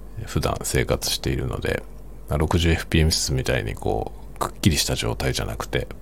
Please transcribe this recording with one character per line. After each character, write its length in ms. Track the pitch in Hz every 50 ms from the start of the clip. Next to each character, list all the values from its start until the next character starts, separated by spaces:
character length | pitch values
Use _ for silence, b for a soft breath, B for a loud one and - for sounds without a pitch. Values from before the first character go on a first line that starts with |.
| - - - - -
普 140 | - - 80
段 180 | - - - - -
生 220 | - - 69 58
活 260 | - 62 62 - -
し 80 | - -
て 120 | - -
い 60 | 67
る 100 | 64 65
の 120 | 64 50 -
で、 220 | - - - - - - - - - - - - - -
ま 60 | 76
あ、 40 | 73
六 200 | 80 78 - 85
十 120 | 82 82
エ 40 | 80
フ 120 | - -
ピ 120 | - - 82
ー 80 | 78
エ 40 | 80
ス 220 | - - - - -
み 120 | - -
た 140 | - 64 60
い 60 | 50
に 100 | 53 50
こ 380 | 50 - - 50 - - - - - - - -
う、 20 | -
く 120 | - -
っ 100 | - -
き 100 | - 98
り 60 | 76
し 80 | - -
た 100 | - 127
状 220 | - - 113 -
態 160 | - 131 131 123
じ 100 | - -
ゃ 40 |
な 100 | 98 110
く 100 | - -
て、 220 | - - - - - - -